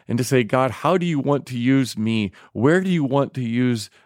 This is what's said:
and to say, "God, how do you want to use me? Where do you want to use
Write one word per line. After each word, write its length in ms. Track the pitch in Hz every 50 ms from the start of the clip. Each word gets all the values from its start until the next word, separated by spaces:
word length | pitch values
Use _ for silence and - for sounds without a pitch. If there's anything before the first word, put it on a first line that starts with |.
| _ -
and 80 | 117
to 80 | 120 127
say, 180 | - 139 127
"God, 280 | 120 101 - 127 131 131
how 260 | 110 - - 151 180
do 80 | 185 175
you 140 | 175 160 139
want 260 | - 139 143 135 135
to 120 | - 127 120
use 400 | 117 127 135 135 131 113 - 107
me? 340 | 107 113 113 110 104 92 - - - _ _
Where 260 | 104 110 143 170 185
do 80 | 190 190
you 160 | 180 165 143
want 300 | 127 135 139 139 - -
to 80 | 131
use 480 | 123 113 117 123 127 123 120 110 104 - _ _ _